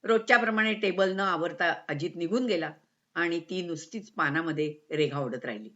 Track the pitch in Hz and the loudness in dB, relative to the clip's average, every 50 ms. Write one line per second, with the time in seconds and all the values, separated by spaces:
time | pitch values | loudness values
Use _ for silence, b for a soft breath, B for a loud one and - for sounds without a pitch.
0 | - 208 226 220 220 - 262 233 226 226 220 214 220 220 214 214 - 196 175 185 | 2 4 2 2 6 6 4 6 6 2 2 2 2 2 2 2 0 0 2 4
1 | 190 190 185 190 196 190 180 160 165 170 170 - 180 170 151 - - - 151 143 | 2 2 2 0 0 0 0 0 0 -2 -2 0 0 0 0 0 -4 -6 -6 -4
2 | 151 170 - 170 170 165 202 247 254 240 202 165 160 151 156 - _ _ _ _ | -4 -6 -4 -4 -4 -2 0 0 0 0 0 0 -2 -4 -8 -12 _ _ _ _
3 | _ _ _ 165 170 170 170 170 165 - 185 185 180 175 165 151 - - - 226 | _ _ _ -2 0 0 0 -2 -4 -4 -4 -4 -4 -4 -6 -8 -8 -10 -12 -12
4 | 190 - _ - 160 147 143 160 165 165 151 147 151 151 151 - _ _ 160 151 | -12 -10 _ -2 -2 0 0 0 -2 -2 -2 -2 -2 -4 -4 -10 _ _ 0 0
5 | 151 135 143 143 139 123 113 123 - 127 117 107 107 110 - | 0 2 2 -2 -4 -4 -4 -6 -6 -8 -8 -8 -12 -16 -18